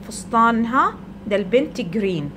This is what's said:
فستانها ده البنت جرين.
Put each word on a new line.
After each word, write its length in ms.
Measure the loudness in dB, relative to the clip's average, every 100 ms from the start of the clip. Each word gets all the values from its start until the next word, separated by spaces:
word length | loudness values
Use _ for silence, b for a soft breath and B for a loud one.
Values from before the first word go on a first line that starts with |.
| -12
فستانها 840 | -12 -2 4 4 4 2 2 2 -2 -14 -12 -2
ده 100 | -2
البنت 440 | 4 2 2 -4
جرين. 500 | -4 -2 0 0 -4